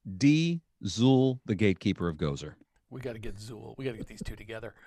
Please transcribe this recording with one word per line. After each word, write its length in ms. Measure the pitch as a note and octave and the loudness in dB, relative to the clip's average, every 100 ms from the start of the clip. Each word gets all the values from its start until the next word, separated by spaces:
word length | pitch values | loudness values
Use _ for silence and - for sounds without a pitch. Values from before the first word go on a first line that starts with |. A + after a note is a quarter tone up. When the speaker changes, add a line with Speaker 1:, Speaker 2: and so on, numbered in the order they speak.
| - F#2 | -12 2
Speaker 1:
D, 460 | C#3+ D#3 E3 E3+ - _ | 4 6 4 -2 -6 _
Zool, 560 | G2+ G2 B2+ C3 C3 B2+ | -8 2 6 6 6 0
the 100 | - G2 | -2 2
gatekeeper 520 | G#2+ F#2 G#2 F2+ F2 | 2 4 0 0 -2
of 80 | D2 | -2
Gozer. 380 | D#2+ C#2 D2+ - _ _ _ | -2 -4 -8 -16 _ _ _
Speaker 2:
We 120 | B2+ | -12
gotta 180 | B2 A2+ | -10 -8
get 180 | A2 G2+ | -10 -10
Zool. 400 | A2 G#2+ A2+ A#2+ | -12 -14 -14 -8
We 60 | |
gotta 120 | C3 A2 | -6 -6
get 80 | - | -10
these 160 | A2 | -10
two 120 | - A2 | -10 -10
together. 380 | G#2+ A2 A2 - | -10 -10 -10 -14